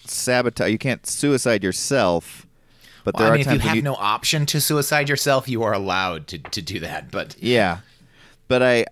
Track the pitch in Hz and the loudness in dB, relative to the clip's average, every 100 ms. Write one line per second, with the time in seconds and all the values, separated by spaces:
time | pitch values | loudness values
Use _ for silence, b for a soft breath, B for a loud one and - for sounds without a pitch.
0 | - - - 123 123 - 95 110 135 110 | -12 -6 0 2 2 0 0 0 -2 -4
1 | - - 143 131 123 107 95 92 - 139 | -6 -2 0 2 2 0 0 -2 -2 2
2 | 95 85 - - - b b b b b | 2 2 -2 -12 -20 b b b b b
3 | - 98 110 113 135 151 - 110 143 131 | -6 0 4 4 4 2 2 0 0 -2
4 | 104 110 - 156 147 151 - 151 139 151 | -2 -2 0 0 0 0 0 0 2 0
5 | 143 139 147 135 131 117 110 101 98 90 | 2 0 2 2 0 -2 0 0 0 0
6 | 92 82 76 82 - - 80 - 80 78 | -2 -4 -8 -14 -10 -10 -8 -8 -8 -10
7 | 65 98 - - 120 120 95 85 b b | -8 -8 -8 -6 0 2 2 -2 b b
8 | b b b b - 127 127 120 - | b b b b -2 2 4 4 2